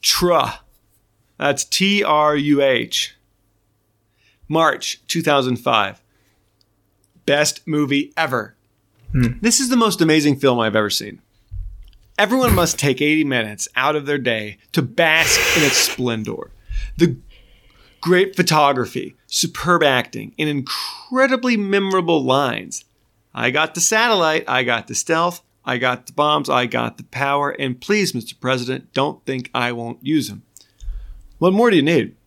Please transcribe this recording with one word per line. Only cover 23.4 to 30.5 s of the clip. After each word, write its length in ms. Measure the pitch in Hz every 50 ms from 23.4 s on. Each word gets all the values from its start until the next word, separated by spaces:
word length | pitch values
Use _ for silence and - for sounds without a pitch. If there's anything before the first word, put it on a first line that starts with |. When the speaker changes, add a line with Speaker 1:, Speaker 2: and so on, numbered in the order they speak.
| 117 123
Speaker 1:
got 240 | 127 147 156 160 -
the 60 | 180
satellite, 640 | 175 - 220 220 226 240 226 196 170 160 156 165 - -
I 140 | 127 127 131
got 220 | 120 120 113 107 -
the 60 | 110
stealth, 480 | - - - 160 160 170 175 175 - _ _ _ _ _
I 120 | - 127 123
got 280 | 120 127 123 123 _
the 60 | - -
bombs, 360 | - 147 151 151 151 143 -
I 180 | 139 123 123
got 300 | 120 107 123 117 117 117
the 80 | - -
power, 460 | _ - 123 139 139 139 143 143 143
and 300 | - - - 135 123 127
please, 340 | - - 202 208 202 - -
Mister 200 | 127 110 - -
President, 580 | _ - 127 131 127 123 120 131 135 - _ _
don't 300 | 135 135 147 165 - _
think 240 | - 135 127 123 - _
I 160 | 120 123 123 120
won't 320 | 117 117 117 117 _ -
use 260 | 135 156 156 131 -
'em." 120 | 101 101 - _